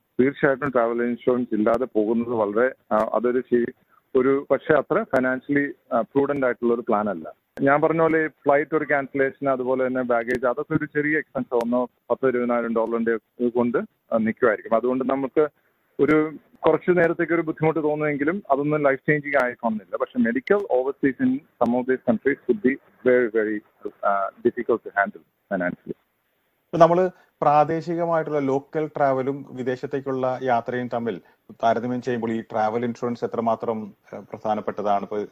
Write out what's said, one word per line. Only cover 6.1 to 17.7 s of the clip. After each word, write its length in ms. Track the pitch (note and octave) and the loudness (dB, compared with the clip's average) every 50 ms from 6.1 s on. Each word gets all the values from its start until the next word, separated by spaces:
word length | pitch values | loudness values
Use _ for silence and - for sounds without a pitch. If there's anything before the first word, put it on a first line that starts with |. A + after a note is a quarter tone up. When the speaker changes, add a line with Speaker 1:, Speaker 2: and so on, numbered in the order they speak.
| - C#3 C#3 C#3 C#3+ C#3 C3 | 0 0 0 0 0 0 0
Speaker 1:
ആയിട്ടുള്ള 280 | B2 A#2 - B2 A#2+ A#2 | 0 0 0 0 0 0
ഒരു 80 | A#2+ | 0
പ്ലാൻ 280 | A2+ - A2 G#2 G#2+ G#2 | 0 0 0 0 0 -2
അല്ല. 240 | F2+ D#2+ D#2 - - _ _ _ _ - | -4 -6 -10 -14 -16 _ _ _ _ -2
ഞാൻ 200 | C3+ C#3 C#3+ D3 | 2 2 4 4
പറഞ്ഞ 200 | D#3 D#3 D#3+ E3 | 2 2 2 2
പോലെ 260 | E3 D#3+ D#3+ D#3+ D#3 | 2 2 2 0 0
ഫ്ലൈറ്റ് 480 | D#3 - _ - C#3+ C#3+ C#3+ D#3 - D#3+ | -2 -6 _ 0 2 2 2 2 0 -2
ഒരു 100 | D3+ D3+ | -2 0
ക്യാൻസലേഷൻ, 640 | D3 D3 C#3 C3+ - - C3+ C3+ C3+ C3+ - C#3 C3+ | 0 -2 -2 -2 -2 -2 -2 -2 -2 -2 -2 -2 -2
അതുപോലെ 380 | C3+ B2+ B2 B2+ C3 B2+ B2+ | -2 0 0 -2 0 0 0
തന്നെ 160 | B2+ C3 C3 B2+ | 0 -2 -2 -2
ബാഗേജ്, 420 | A#2+ A#2+ A#2 A#2 A#2+ B2+ A#2+ B2+ | 0 0 -2 -2 -2 -4 -2 -2
അതൊക്കെ 280 | B2 B2 D3 D3 - D#3 | -2 -2 -2 -2 -2 -2
ഒരു 100 | D3 D3+ | -2 -2
ചെറിയ 320 | D3 - D3 D3 D3+ D#3 | -2 -2 -2 -2 0 -2
എക്സ്പെൻസ്, 380 | D3+ - _ - C3 B2 - B2+ | -2 -4 _ -6 -8 -4 -2 -2
ഒന്നോ 300 | A#2 A#2 A#2 B2 B2 B2 | -2 0 0 0 -2 -2
പത്തോ 440 | - _ _ _ - A#2+ - C3+ C3 | -4 _ _ _ -4 -2 0 0 0
ഇരുപതിനായിരം 460 | A#2+ B2 B2 A#2+ A#2+ A#2+ A#2 A#2 A2+ | 0 0 0 0 -2 -2 -2 -2 -2
ഡോളറിന്റെ 360 | A2+ A2+ A2+ A#2 A#2 A2+ A#2 A#2 | -2 -2 0 -2 -2 0 0 -2
ഇത് 400 | G#2+ - _ _ - B2 A#2+ A#2 | -2 -6 _ _ -4 -2 0 0
കൊണ്ട്, 240 | B2 A#2+ A#2+ A#2+ E3+ A3 - _ _ _ - A#2 | 0 0 0 0 -2 -4 -6 _ _ _ -4 -2
ആ, 40 | |
നിൽക്കുമായിരിക്കും. 580 | A2+ G#2+ A2+ G#2+ - B2+ A2+ G2+ F2+ F2+ G#2+ A2+ | 0 0 0 0 2 2 2 2 0 -2 -2 0
അതുകൊണ്ട് 340 | A2+ A#2 B2+ B2+ C3 B2+ B2+ | 0 0 0 -2 -2 -2 -2
നമുക്ക് 380 | C3+ C3+ C3+ B2+ - D#3+ D3+ C#3+ - _ _ _ _ _ _ _ _ - | -2 -2 -4 -2 0 0 0 0 -2 _ _ _ _ _ _ _ _ 0
ഒരു 340 | C#3+ C#3+ D#3 D#3 D3+ D#3+ D3 - - _ _ _ - | 2 2 4 2 2 0 -4 -12 -18 _ _ _ 2
കുറച്ച് 300 | E3 D#3 - - F#3 F3 | 4 4 4 4 2 4
നേരത്തേക്ക് 360 | F3+ E3 E3 E3 - E3+ D3+ E3+ | 4 4 2 2 0 -2 0 0
ഒരു 80 | E3+ | 0
ബുദ്ധിമുട്ട് 420 | D#3+ D#3+ - - D#3 D#3+ | 0 -2 -2 0 0 0